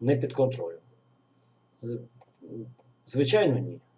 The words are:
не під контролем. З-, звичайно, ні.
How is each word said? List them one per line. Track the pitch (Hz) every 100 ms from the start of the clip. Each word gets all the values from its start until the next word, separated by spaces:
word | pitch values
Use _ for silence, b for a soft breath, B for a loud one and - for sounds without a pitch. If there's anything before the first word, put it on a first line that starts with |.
не | 120 135
під | -
контролем. | - 127 - - - _ _ _ _ _ _ _ _ _ -
З-, | 117 120 - _ _ _ - 117 - - _ _ -
звичайно, | 135 139 214 180 123
ні. | 120 - _